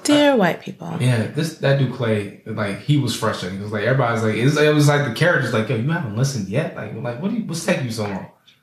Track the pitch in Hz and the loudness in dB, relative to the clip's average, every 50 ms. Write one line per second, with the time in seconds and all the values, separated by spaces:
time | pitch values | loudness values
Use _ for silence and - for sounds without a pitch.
0 | - - 294 294 294 285 277 240 190 170 156 - - - - - 165 170 165 - | 0 4 4 6 6 6 6 4 4 2 2 -2 -6 -12 -14 -12 -10 -8 -4 0
1 | 123 127 123 110 104 - - 143 160 160 - - - 139 139 139 131 120 - - | 2 2 2 2 0 -2 -2 -4 -4 -4 -4 -2 0 2 2 2 2 0 -2 -2
2 | 123 113 110 101 98 98 - - - 113 110 110 107 101 98 - - - 147 143 | -2 0 0 0 -2 -4 -10 -14 -12 -10 -6 -6 -4 -4 -6 -4 -2 0 2 2
3 | 123 110 - - 110 107 104 - 95 90 95 98 101 107 107 104 101 117 135 135 | 2 0 -2 -2 -2 -2 -2 -4 -6 -8 -8 -8 -8 -6 -4 -2 0 0 2 2
4 | 127 117 117 110 110 110 104 104 120 139 151 151 151 151 151 151 147 143 143 139 | 2 0 0 0 0 0 0 2 2 2 4 4 4 4 6 6 6 6 4 4
5 | 139 120 110 - 156 175 170 147 131 117 123 113 107 - 131 110 113 147 165 180 | 2 -2 0 2 2 2 4 2 0 0 0 -2 0 0 -2 -2 0 -2 -2 -2
6 | 156 110 98 110 135 139 - 110 95 90 101 139 165 - - - 113 101 - 110 | -4 -4 -2 -2 -2 -2 -2 -4 -6 -4 -2 -2 -2 -4 -6 -10 -10 -10 -10 -8
7 | 110 123 117 127 170 202 247 226 - - 165 160 - - 175 143 135 120 110 110 | -8 -8 -6 -4 -4 -4 -4 -4 -4 -4 -6 -4 -2 -2 -2 0 -2 -4 -4 -4
8 | 104 104 98 95 - - - _ _ _ _ _ | -4 -4 -6 -8 -10 -12 -18 _ _ _ _ _